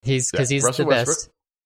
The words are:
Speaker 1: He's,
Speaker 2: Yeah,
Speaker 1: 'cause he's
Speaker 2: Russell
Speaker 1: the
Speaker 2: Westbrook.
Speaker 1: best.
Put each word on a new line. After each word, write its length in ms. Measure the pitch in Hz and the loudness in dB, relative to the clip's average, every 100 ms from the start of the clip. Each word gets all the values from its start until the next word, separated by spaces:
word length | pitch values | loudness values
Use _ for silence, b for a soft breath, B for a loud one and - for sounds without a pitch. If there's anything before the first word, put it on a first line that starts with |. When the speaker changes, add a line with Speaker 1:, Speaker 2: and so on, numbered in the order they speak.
Speaker 1:
He's, 280 | 120 135 123 | 0 -2 -2
Speaker 2:
Yeah, 40 | - | -2
Speaker 1:
'cause 120 | 127 | 0
he's 140 | 139 | 0
Speaker 2:
Russell 200 | 123 131 | 0 0
Speaker 1:
the 60 | 143 | 2
Speaker 2:
Westbrook. 260 | 131 123 160 | 2 2 -4
Speaker 1:
best. 140 | - _ _ _ | -6 _ _ _